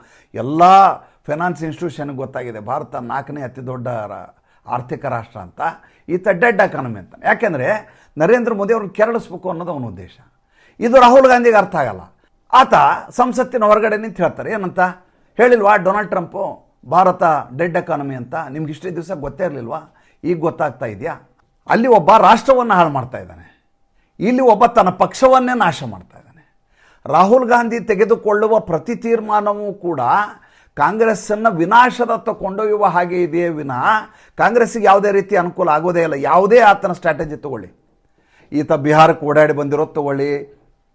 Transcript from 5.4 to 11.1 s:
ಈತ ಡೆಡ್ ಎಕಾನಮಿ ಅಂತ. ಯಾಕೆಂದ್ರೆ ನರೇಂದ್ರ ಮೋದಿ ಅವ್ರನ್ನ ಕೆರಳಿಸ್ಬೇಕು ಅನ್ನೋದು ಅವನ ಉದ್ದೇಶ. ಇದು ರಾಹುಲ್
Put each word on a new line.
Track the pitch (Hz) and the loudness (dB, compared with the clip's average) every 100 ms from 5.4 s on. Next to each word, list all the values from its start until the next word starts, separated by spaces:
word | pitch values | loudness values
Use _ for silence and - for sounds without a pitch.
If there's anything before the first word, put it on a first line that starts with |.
| 87 - 160 156 _ _ - | -18 -8 -8 -8 _ _ -8
ಈತ | 180 185 | -6 -2
ಡೆಡ್ | 175 240 202 | 0 0 2
ಎಕಾನಮಿ | 180 151 127 104 | 0 -2 -10 -10
ಅಂತ. | 92 - | -16 -8
ಯಾಕೆಂದ್ರೆ | 180 220 214 147 135 214 - _ _ 147 | -4 -2 -2 -2 -4 -4 -8 _ _ -2
ನರೇಂದ್ರ | 170 247 226 | 2 2 0
ಮೋದಿ | 202 202 | -4 -2
ಅವ್ರನ್ನ | 233 202 | -2 -4
ಕೆರಳಿಸ್ಬೇಕು | - 220 233 - 170 185 | -2 -2 -2 -8 -12 -10
ಅನ್ನೋದು | 165 175 | -10 -8
ಅವನ | 147 | -10
ಉದ್ದೇಶ. | 117 92 92 _ _ _ _ _ _ - | -10 -12 -20 _ _ _ _ _ _ -6
ಇದು | 233 262 | 2 6
ರಾಹುಲ್ | 240 | 8